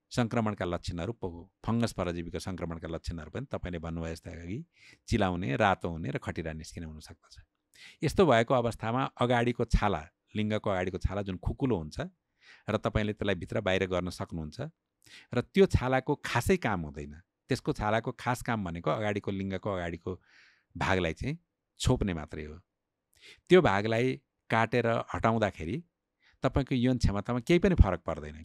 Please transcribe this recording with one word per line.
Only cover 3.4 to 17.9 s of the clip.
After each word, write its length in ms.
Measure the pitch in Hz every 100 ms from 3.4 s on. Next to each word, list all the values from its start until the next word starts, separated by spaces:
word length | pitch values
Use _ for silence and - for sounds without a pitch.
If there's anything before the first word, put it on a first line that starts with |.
| 139
तपाईँले 320 | 98 92 85
भन्नुभयो 360 | 82 82 82
जस्तै 180 | 82 90
अघि 260 | 82 85 113 170 _ - - -
चिलाउने, 480 | 113 95 87 104 135
रातो 320 | 101 92 90
हुने 220 | 80 87
र 80 | -
खटिरा 340 | - 87 82
निस्किने 340 | 78 80 - 80
हुन 140 | 78
सक्दछ। 360 | - - _ - - _ _ - - -
यस्तो 240 | 151 - 175
भएको 280 | 113 117
अवस्थामा 480 | 131 117 - 110 123 135 -
अगाडिको 440 | 120 123 120 123
छाला, 380 | 117 - 104 82 - _ _
लिङ्गको 360 | 104 107 107 110
अगाडिको 280 | 92 92 90
छाला 240 | - 98
जुन 140 | 98 92
खुकुलो 400 | - 120 135 98
हुन्छ 240 | 78 - 175 _ _ _ - - -
र 80 | 107
तपाईँले 360 | - 107 104
त्यसलाई 220 | 104 101
भित्र 260 | 92 - 113
बाहिर 260 | 101 95 95
गर्न 220 | 90 90
सक्नुहुन्छ 500 | - 98 85 78 - 156 - _ _ - - -
र 60 | 120
त्यो 260 | - 190 190
छालाको 480 | - 127 131 135 139
खासै 320 | - 120 - 190
काम 240 | 123 95
हुँदैन। 340 | 76 73 71 76 - _ -
त्यसको 240 | 123 -
छालाको 380 | 139 107